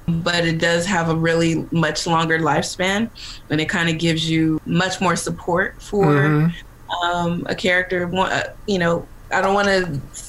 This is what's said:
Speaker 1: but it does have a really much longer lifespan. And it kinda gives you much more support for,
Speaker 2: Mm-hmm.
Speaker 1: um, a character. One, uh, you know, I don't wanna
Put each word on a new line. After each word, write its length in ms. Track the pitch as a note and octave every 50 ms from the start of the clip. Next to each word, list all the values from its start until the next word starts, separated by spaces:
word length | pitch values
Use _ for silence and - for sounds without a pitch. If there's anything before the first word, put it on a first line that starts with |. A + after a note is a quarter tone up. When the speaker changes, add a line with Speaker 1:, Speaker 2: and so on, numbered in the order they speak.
| -
Speaker 1:
but 380 | - E3 E3 E3+ F3 E3+ F3 E3+
it 140 | E3 E3 D#3+
does 260 | E3+ E3+ E3+ E3+ E3+
have 240 | F#3+ G#3 E3+ E3 E3
a 60 | D#3+
really 500 | E3 E3 E3 E3 E3+ E3 E3 E3 D#3 C3+ -
much 360 | - E3 D#3+ D3+ D#3 - -
longer 320 | F3 E3 D#3+ E3 D#3+ D#3+ D#3+
lifespan. 720 | E3 D3+ C#3+ E3 F#3 - - - F3+ F#3+ G3 G#3 A3+ A3 - - - - - - - -
And 100 | D3+ D#3
it 100 | D#3 -
kinda 240 | - F3+ E3 E3+ D#3+
gives 360 | D#3 E3+ E3 D#3+ D#3+ D#3+ D#3+
you 320 | D#3+ D#3+ D#3+ D#3+ D#3 D#3 -
much 360 | - E3+ E3+ F#3 F#3 F#3 -
more 160 | F#3+ F3 E3+
support 640 | E3+ - E3 E3+ - - - E3+ F3+ G3 - - -
for, 240 | - - - G3+ F#3+
Speaker 2:
Mm-hmm. 1000 | D3 D3 C#3+ C#3+ D3+ D3+ D3+ D#3 E3+ E3+ - - - - - - - - F3+ F3
Speaker 1:
um, 400 | F3 F3 F3 F3 E3+ F3 F3 - -
a 60 | F#3
character. 520 | - - F#3 F3+ F3+ F3+ F3+ F#3 F3 F3
One, 240 | F3 F3 F#3+ F#3 -
uh, 220 | - C3+ - - - - -
you 140 | - G3+ F3+
know, 260 | E3+ E3+ E3+ - - - - - - -
I 100 | - F#3
don't 120 | F#3 G3 G3
wanna 460 | G3+ G3+ G3+ G3 F#3+ F3+ F3 C#3+ C3+ - - - - -